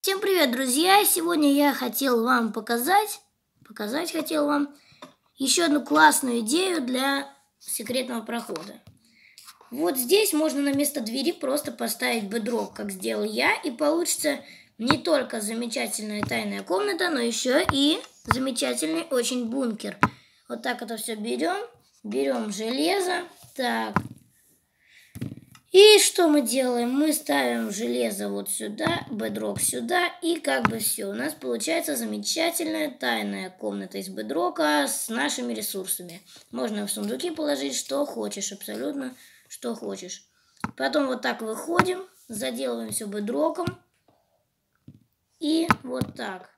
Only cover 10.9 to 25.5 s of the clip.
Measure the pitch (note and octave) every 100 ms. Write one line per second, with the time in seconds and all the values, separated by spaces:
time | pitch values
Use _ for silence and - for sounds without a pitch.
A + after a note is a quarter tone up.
10.9 | D4 G#3+ B3 C#4 E4+ C4 D4 C#4+ A#3+ A#3
11.9 | - B3+ A#3+ G3+ A#3 G#3+ A#3 G3+ - G#3
12.9 | F#3+ G#3+ G#3+ G#3 G#3+ D4 G#4+ E4+ A#3 D4
13.9 | E4 E4+ - D4+ C#4 - - - _ A#3
14.9 | D4+ F4 D4 A#3 A#3 G#3 A3+ A#3+ B3+ A#3
15.9 | G#3+ G#3+ G#3 G#3 A#3 G#3 G3+ G3 F#4 G#4
16.9 | F4 F4+ C#4+ A#3 A3+ B3 C4+ - C4+ C#4+
17.9 | E4 - _ - - C4 B3 B3+ A#3+ D#4
18.9 | D#4+ D#4+ B3+ A#3 B3 A#3 C4 B3 G#3+ G#3
19.9 | - - - _ _ _ A#3+ B3+ B3 A3
20.9 | A3+ - G#3+ G#3+ A#3 D#4+ G4 A#4 - _
21.9 | _ G#3+ A#3 C#4 B3 G#3+ G3 A3 C4 D#4
22.9 | G4 F4+ F4+ F4 - - - B3 A3+ A3
23.9 | G3+ - - _ _ _ _ _ _ _
24.9 | - - - - - -